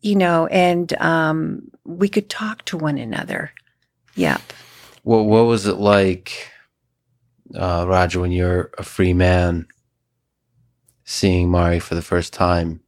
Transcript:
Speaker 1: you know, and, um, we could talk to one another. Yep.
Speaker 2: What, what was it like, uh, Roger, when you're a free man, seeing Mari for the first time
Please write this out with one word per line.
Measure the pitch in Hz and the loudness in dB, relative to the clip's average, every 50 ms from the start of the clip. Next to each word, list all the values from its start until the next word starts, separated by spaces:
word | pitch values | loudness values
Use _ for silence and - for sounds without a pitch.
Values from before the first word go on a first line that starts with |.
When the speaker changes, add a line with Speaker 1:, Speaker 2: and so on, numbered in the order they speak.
Speaker 1:
you | - 208 202 196 | 0 2 2 2
know, | 185 175 170 165 165 - | 2 2 2 2 0 0
and, | - 190 180 180 175 175 175 170 - - | 2 2 2 2 2 0 -2 -4 -4 -2
um, | - 165 165 165 160 160 156 160 156 156 - - - - _ _ _ | 0 0 0 0 0 0 -2 -2 -4 -4 -6 -8 -12 -18 _ _ _
we | - 170 175 196 202 | -14 -4 -2 -2 0
could | - 214 202 - | 0 -2 -4 -4
talk | - - 214 214 - _ - | -10 -10 -8 -10 -10 _ -12
to | - - 165 | -10 -8 -6
one | 156 151 143 135 | -4 -4 -4 -4
another. | 120 113 - - - - - - - 151 - - _ _ _ _ _ _ _ _ _ _ _ | -6 -6 -8 -8 -8 -8 -8 -8 -8 -10 -12 -20 _ _ _ _ _ _ _ _ _ _ _
Yep. | 95 90 78 67 - - - - - - - - - - - - _ _ | -2 0 0 0 -2 -6 -12 -20 -20 -20 -20 -20 -20 -20 -20 -20 _ _
Speaker 2:
What, | - 113 110 107 107 | 2 2 2 4 4
what | 107 113 117 | 4 4 4
was | 117 117 110 98 | 4 2 0 0
it | 104 95 - | -2 -2 0
like, | 104 104 101 101 98 95 92 92 _ - - - - - - _ _ _ _ _ _ _ _ _ _ _ _ _ _ _ _ _ _ - - | 2 4 4 4 4 2 0 -4 _ -16 -16 -16 -16 -18 -20 _ _ _ _ _ _ _ _ _ _ _ _ _ _ _ _ _ _ -16 -10
uh, | - 90 92 87 85 87 90 | -6 -4 -2 -2 -2 0 2
Roger, | 92 92 90 87 87 90 | 2 2 2 2 0 -2
when | 90 90 90 | -2 -2 0
you're | 90 90 90 90 90 92 - - - | 0 0 0 0 0 -2 -4 -10 -14
a | - | -14
free | - - - 123 92 90 | -14 -2 0 2 2 4
man, | 90 90 90 90 90 90 90 87 85 82 _ _ _ _ _ _ _ _ _ _ _ _ _ _ _ _ _ _ _ _ _ _ _ _ _ _ _ _ | 4 4 4 4 2 2 0 -2 -4 -6 _ _ _ _ _ _ _ _ _ _ _ _ _ _ _ _ _ _ _ _ _ _ _ _ _ _ _ _
seeing | - - - - 98 90 90 90 87 | -12 -6 0 0 2 2 2 2 2
Mari | 87 87 87 85 87 85 | 2 2 2 2 2 0
for | - - 82 | -2 -4 -6
the | 85 | -6
first | 82 - - 87 85 - - | -4 -2 -2 -2 -2 -4 -4
time | - 92 87 90 85 85 85 80 80 _ | -2 0 0 0 0 -2 -4 -6 -10 _